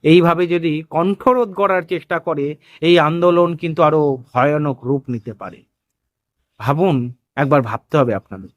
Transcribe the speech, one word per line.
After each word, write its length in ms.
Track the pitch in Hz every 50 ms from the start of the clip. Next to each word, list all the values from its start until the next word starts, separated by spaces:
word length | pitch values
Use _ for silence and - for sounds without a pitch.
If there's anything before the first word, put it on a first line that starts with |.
| -
এইভাবে 400 | 156 165 180 170 170 170 165 180
যদি 260 | 170 175 175 165 170 151 156 160 _
কণ্ঠরোধ 600 | - 156 170 190 202 - - 262 254 254 240 202 185
করার 280 | 196 202 196 190 185
চেষ্টা 340 | 165 165 185 165 - _ 180 165
করে, 280 | 170 175 160 147 139 143 151 _ _ _ _ -
এই 180 | 156 165 175 170
আন্দোলন 520 | 151 151 160 170 175 175 170 175 175 170 175
কিন্তু 240 | 151 - 170 156 160
আরো 180 | 170 151 151 156 151 143 135
ভয়ানক 640 | 127 120 _ _ 127 127 147 151 151 151 147 135 -
রূপ 200 | - 123 139 139 131 -
নিতে 240 | 123 113 - 120 104
পারে। 260 | _ 107 92 85 - _ _ _ _ _ _ _ _ _ _ _ _ _ _ _ _ _ _ _ _
ভাবুন, 360 | 110 123 143 151 185 190 151 131 120 123 123 _ _ _ _
একবার 240 | 131 147 135 147 143
ভাবতে 320 | 123 110 110 - _ _ -
হবে 160 | 151 139 117 107
আপনাদের। 360 | 95 _ _ 101 95 95 - _